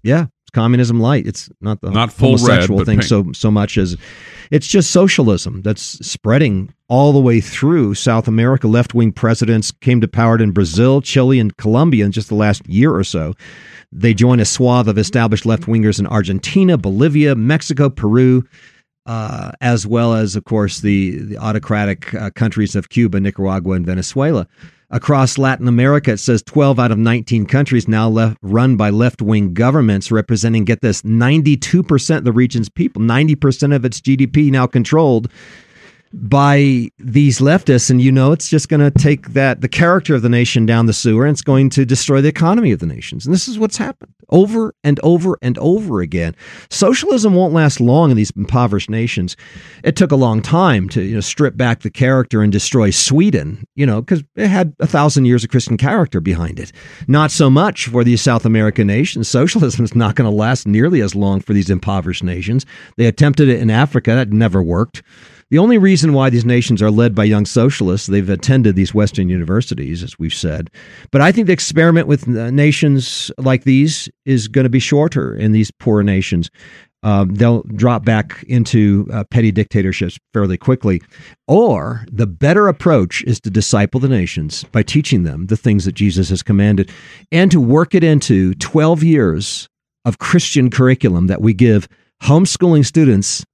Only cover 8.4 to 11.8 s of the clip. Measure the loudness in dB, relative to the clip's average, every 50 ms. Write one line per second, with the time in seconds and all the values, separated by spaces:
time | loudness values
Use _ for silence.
8.4 | 2 2 0 0 0 0 2 0 0 0 0 0 0 0 0 -2 -2 -2 0 0
9.4 | 0 0 0 0 -2 -4 -10 _ -2 0 0 2 0 -2 0 0 2 2 2 2
10.4 | 0 0 0 0 -2 0 0 0 2 2 2 0 -2 -2 0 0 2 2 2 2
11.4 | 0 -2 -4 -4 -4 0 0 2